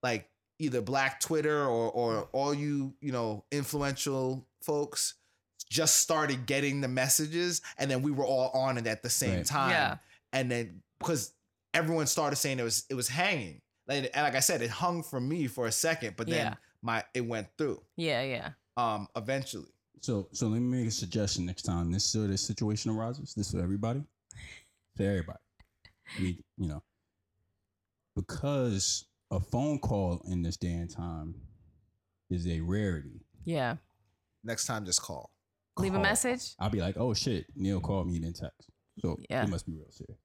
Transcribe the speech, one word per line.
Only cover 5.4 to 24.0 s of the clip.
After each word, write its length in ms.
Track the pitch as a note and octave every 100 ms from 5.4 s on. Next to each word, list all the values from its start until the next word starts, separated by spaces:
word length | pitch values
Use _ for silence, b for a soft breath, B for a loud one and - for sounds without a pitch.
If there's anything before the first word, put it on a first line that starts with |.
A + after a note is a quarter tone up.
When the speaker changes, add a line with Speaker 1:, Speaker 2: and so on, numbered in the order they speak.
| _ _ -
Speaker 1:
just 280 | - D#3 -
started 480 | - D#3+ D3+ C3 B2
getting 360 | C#3 C#3+ C#3
the 60 | C3
messages, 760 | B2+ C3 - D3+ E3 F3+ E3 B B
and 120 | C#3+
then 120 | C3
we 100 | C#3+
were 140 | C#3 C3
all 240 | C3 B2+
on 240 | C3 C3+ B2
it 100 | A2+
at 140 | A2
the 60 | A#2+
same 280 | - B2 F2+
Speaker 2:
Right. 80 | D#2+
Speaker 1:
time. 240 | C#3 C3+
Speaker 3:
Yeah. 260 | E3 C#3 D3 b b _
Speaker 1:
And 180 | C3+ B2+
then, 300 | A#2+ A#2 - _ _
because 340 | - D#3+ G#2+ _ _ _ _
everyone 340 | D#3+ D#3+ E3 C#3+
started 280 | - D3 C#3
saying 220 | D3 C3
it 40 |
was, 220 | A#2 A2+ -
it 40 | C3+
was 120 | A#2+
hanging. 520 | C3 F#3 F3 F#2+ D2+ _ _ -
Like, 220 | C#3 C3+
and 100 | -
like 120 | D3 C3+
I 40 |
said, 220 | - D#3+
it 80 | A#2
hung 340 | G#2+ F3 F3
for 160 | D#3 C#3
me 280 | B2 E3 C3+
for 200 | A#2+ A#2
a 40 |
second, 440 | - E3 D#3+ A2+ -
but 100 | A2+
then 200 | E3 -
Speaker 3:
Yeah. 80 | - b b
Speaker 1:
my, 220 | A#2 A2+ -
it 80 | B2+
went 260 | A#2 A2+ F#2+ -
through, 260 | D3+ G2+ - -
Speaker 3:
Yeah, 240 | E3 B2
yeah. 280 | C3+ B2+ - C#3+ _ -
Speaker 1:
um, 300 | A#2 G#2+ G2+ -
eventually. 560 | G#2 C3+ C3 G#2 - _ _ - -
Speaker 2:
So, 220 | A2 F#2+
so 140 | - A2+
let 120 | A2
me 160 | B2 B2+
make 60 | A2+
a 40 |
suggestion 560 | G#2+ F#2 A2 G2+ - F2
next 160 | F2+
time 280 | - E2+ E2+
this 140 | F#2 -
sort 240 | A2 G#2+
of 100 | F#2+
situation 520 | - G2+ G#2+ G#2+ -
arises. 420 | A2 A2+ C3 C#3+
This 180 | - G2
for 80 | F2+
everybody. 440 | F2 G2 A2 C3